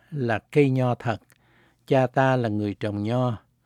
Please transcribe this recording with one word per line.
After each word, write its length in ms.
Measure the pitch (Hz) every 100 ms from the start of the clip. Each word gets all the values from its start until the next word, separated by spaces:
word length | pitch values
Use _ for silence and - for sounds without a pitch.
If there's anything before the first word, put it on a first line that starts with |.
| -
là 280 | 147 120 104
cây 320 | - 151 139
nho 240 | 131 127
thật, 260 | 117 120 110 _ _ _ _ _ _ -
Cha 200 | 135 127
ta 300 | - 135 127
là 120 | 117
người 260 | 104 104
trồng 280 | 95 107 104
nho. 360 | 104 123 127 107 _ _